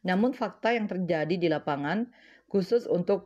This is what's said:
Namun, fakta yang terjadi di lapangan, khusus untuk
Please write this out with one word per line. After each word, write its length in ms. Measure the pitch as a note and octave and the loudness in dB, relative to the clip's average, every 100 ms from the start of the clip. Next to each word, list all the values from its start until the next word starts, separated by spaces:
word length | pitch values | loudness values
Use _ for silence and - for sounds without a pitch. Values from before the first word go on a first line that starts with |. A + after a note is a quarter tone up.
| F#3 | 0
Namun, 320 | F#3 B3 B3+ | 2 0 0
fakta 320 | G#3 - A3 | -6 -2 0
yang 160 | A#3 G#3 | 0 -2
terjadi 480 | F#3 F3 D#3+ D3+ | -4 0 0 0
di 160 | F3+ E3+ | 0 2
lapangan, 640 | D3 D#3 C#3+ C#3+ G3 A#3+ _ - - _ | 0 -2 -2 -2 -2 -4 _ -20 -20 _
khusus 400 | G3+ F3+ A#3+ - | -2 2 0 2
untuk 400 | F3 F3+ G3 | 0 2 -2